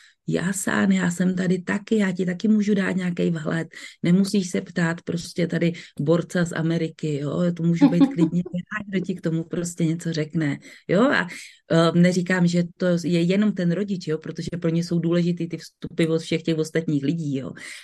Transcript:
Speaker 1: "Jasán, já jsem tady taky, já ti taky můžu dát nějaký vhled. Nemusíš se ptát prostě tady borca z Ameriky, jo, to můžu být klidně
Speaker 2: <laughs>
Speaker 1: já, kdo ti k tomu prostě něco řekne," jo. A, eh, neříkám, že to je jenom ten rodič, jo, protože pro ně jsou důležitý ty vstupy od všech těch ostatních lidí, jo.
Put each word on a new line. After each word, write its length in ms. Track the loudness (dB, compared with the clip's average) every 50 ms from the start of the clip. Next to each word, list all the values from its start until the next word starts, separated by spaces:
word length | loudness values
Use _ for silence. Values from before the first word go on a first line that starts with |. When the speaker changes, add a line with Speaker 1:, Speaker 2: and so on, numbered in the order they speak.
| -20 -20 _ _ _ -4
Speaker 1:
"Jasán, 640 | -2 -2 -2 -2 -4 -4 -4 -2 0 2 2 2
já 200 | 2 2 2 0
jsem 240 | 0 0 0 0 0
tady 260 | 0 0 0 0 -2
taky, 360 | -2 -4 -4 -4 -2 0 0 2
já 140 | 2 0
ti 140 | 0 -2 -4
taky 220 | -4 -4 -2 0 2
můžu 260 | 2 2 2 2 2
dát 180 | 2 0 0
nějaký 380 | -2 -2 -2 -2 -2 0 0 0
vhled. 380 | 0 -2 -2 -2 -2 -2 -4 -6 -10 -16 -18 -20 -12 _ 2
Nemusíš 460 | 4 4 4 4 2 2 0 0 0
se 120 | -4 -6
ptát 400 | -6 -4 -2 -2 0 0 -2 -4
prostě 460 | -6 -6 -6 -6 -6 -6 -4 -2 -2 0
tady 260 | 0 0 0 0 0 -2 -10 -12 _ -4
borca 460 | 0 2 2 2 2 0 -2 -2 0
z 80 | 0 -2
Ameriky, 640 | -2 -2 0 0 0 -2 -4 -6 -6 -6 -4 -4 -4
jo, 220 | -4 -4 -2 0 0 0 0 0
to 60 | 0
můžu 260 | 0 6 6 6 6
být 140 | 8 6 4 4 4
klidně 300 | 2 2 2 2 0 -2
Speaker 2:
<laughs> 100 | -2 -6
Speaker 1:
já, 300 | -8 -8 -8 -10 -10 -8 -4
kdo 120 | -4 -4 -2
ti 100 | -2 -6
k 60 | -4
tomu 220 | -2 -2 -2 -2 -2
prostě 420 | -2 -4 -4 -4 -4 -2 -2 0
něco 280 | 0 0 -2 -4 -4 -2
řekne," 440 | -2 -4 -2 -2 -2 -2 -2 -2 -4 -10 -16 -20 -16 _ 0
jo. 140 | 2 4
A, 260 | 4 4 2 0 -2 -4 -8 -14 -16 -18 -20 _ _ 2
eh, 280 | 2 4 4 4 6 6
neříkám, 480 | 6 6 4 2 0 0 2 2 2 2
že 160 | 2 2 0 -2 -4 -2
to 100 | 0 0 0 0 0
je 180 | 0 0 2
jenom 300 | 2 2 2 2 2 0
ten 200 | 0 0 0 0
rodič, 360 | 0 0 -2 -4 -4 -6 -4 -4
jo, 100 | -6 -4
protože 400 | -6 -8 -10 -8 -8 -8 -6 -4
pro 80 | -2 0
ně 140 | 0 0 0
jsou 160 | 0 -2 0
důležitý 480 | 0 2 2 2 2 2 0 -2 -4 -6
ty 100 | -8 -10
vstupy 500 | -12 -16 -16 _ -14 -8 -2 0 0 2
od 140 | 0 0
všech 220 | 0 -2 -4 -2 0
těch 140 | -2 0 0
ostatních 460 | -2 -2 -2 -2 0 0 0 0 0
lidí, 340 | 0 -2 -2 -2 -4 -4 -4
jo. 140 | -6 -8 -10 -14 -16 -16 -16 -18